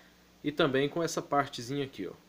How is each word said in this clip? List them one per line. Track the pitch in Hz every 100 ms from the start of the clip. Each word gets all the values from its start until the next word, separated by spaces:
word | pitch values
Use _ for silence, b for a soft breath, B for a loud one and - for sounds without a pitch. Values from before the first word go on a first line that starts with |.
| b b b -
E | 147
também | 147 160 131 143
com | 170
essa | 160 -
partezinha | - 143 135 - 117 143 131
aqui, | - 87
ó. | -